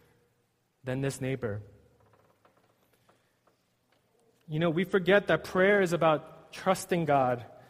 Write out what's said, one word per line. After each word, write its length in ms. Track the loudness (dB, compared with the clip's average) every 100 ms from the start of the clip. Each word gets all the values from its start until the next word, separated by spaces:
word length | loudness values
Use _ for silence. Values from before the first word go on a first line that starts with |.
| _ _ _ _ _ _ _ _
than 180 | -10 -6
this 200 | -6 -6
neighbor. 400 | -6 -6 -6 -8 -12 -20 _ _ _ _ _ _ _ _ _ _ _ _ _ _ _ _ _ _ _ _ _ _ _ _ _ _ -10
You 120 | -2
know, 100 | 0
we 140 | 0
forget 440 | 0 0 4 2 4
that 160 | -2
prayer 380 | 0 2 4 4
is 120 | 2
about 600 | 2 2 2 -2 -20 -20
trusting 520 | -6 -2 -2 -2 -2 2
God 380 | 2 2 -2 -8 -20